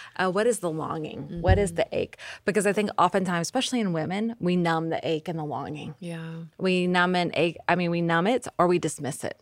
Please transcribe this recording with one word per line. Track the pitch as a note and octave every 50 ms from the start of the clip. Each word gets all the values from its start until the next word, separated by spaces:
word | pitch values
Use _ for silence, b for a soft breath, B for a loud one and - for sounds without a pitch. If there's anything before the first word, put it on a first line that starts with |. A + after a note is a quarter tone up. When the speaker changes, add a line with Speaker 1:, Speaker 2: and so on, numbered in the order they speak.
| B B B
Speaker 1:
uh, | - F#3 F#3
"What | F3 G3+ A3
is | B3 G#3 -
the | F#3+ E3
longing? | D#3 D#3 C#3+ - D#3 D#3+ D#3 - - C3 C#3+ - E3+ E3+
What | E3 F#3 F#3+ G3+
is | G3+ E3+
Speaker 2:
Mm-hmm. | E3+
Speaker 1:
the | E3 - -
ache?" | - F#2+ - - - B B B B B B
Because | G#3 F3+ G#3 F#3
I | G3+ F#3+
think | G#3+ G#3 - -
oftentimes, | - F3 F3+ - G3 F#3 F#3 F3 E3+ E3
especially | - - C4 C4 - B3+ A#3+
in | G#3 F#3 E3
women, | D#3+ D3+ E3 F#3 G#3 A3+ A3+ A3+ -
we | F3 F3+ F3+
numb | F3+ E3+ E3 E3 D#3+ E3 D#3+
the | D#3+ - -
ache | D3 D#3+ D3+ -
and | F3+ E3
the | D#3+ D3+
longing. | D3 A#2+ C3 C#3 - D3+ D3 - D#3 D3 -
Speaker 2:
Yeah. | F3 E3+ E3 E3 E3 E3 E3 E3 E3 D#3 _
Speaker 1:
We | - F#3 F#3 F#3 F3+ F3+
numb | F3+ F3+ F3+ F3+ F#3 F#3
and | F3+ F3 D#3 -
ache. | - E3+ E3+ D#3+ - -
I | - F3
mean, | F3+ F3 E3+
we | E3+ E3+
numb | E3+ E3+ E3+ E3 F3
it | A3 C4 - - - -
or | - F3
we | F3 F3+ E3
dismiss | - D3+ - - C#3 B2+ - - -
it. | - - _